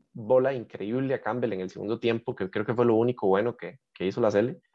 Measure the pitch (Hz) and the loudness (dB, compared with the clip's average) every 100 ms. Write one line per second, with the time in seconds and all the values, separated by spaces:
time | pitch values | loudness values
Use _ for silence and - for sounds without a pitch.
0 | - - 107 131 131 135 107 - 98 123 | -12 -12 2 4 4 0 -8 -8 -4 -2
1 | 135 131 - 120 120 98 92 - 101 117 | -2 -2 -2 -4 -2 -4 -6 -8 -6 -2
2 | 117 113 - - 92 107 104 117 120 110 | -2 -2 -4 -6 -6 -4 -2 2 4 4
3 | 120 123 101 95 113 117 87 - _ - | 2 0 2 2 2 -4 -12 -16 _ -6
4 | 92 110 113 101 120 170 _ | -4 0 2 2 2 -4 _